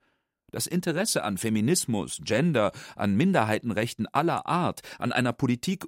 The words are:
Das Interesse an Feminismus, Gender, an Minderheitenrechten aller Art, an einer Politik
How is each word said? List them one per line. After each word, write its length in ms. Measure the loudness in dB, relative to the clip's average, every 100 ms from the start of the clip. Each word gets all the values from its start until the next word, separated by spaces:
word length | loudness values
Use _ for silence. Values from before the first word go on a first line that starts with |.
| _ _ _ _ _
Das 160 | -6 -2
Interesse 580 | -2 0 -2 0 -2
an 120 | -2 -2
Feminismus, 840 | 0 2 2 2 0 -2 -4 -8
Gender, 480 | 0 2 4 4 2 0 -10 -2
an 180 | 2
Minderheitenrechten 920 | 4 4 4 2 0 0 -2 -2 -4 -2
aller 400 | 0 0 0 0
Art, 340 | 0 0 -4 -10 -8
an 140 | -4
einer 220 | 0 0
Politik 500 | 0 0 0 -2 -4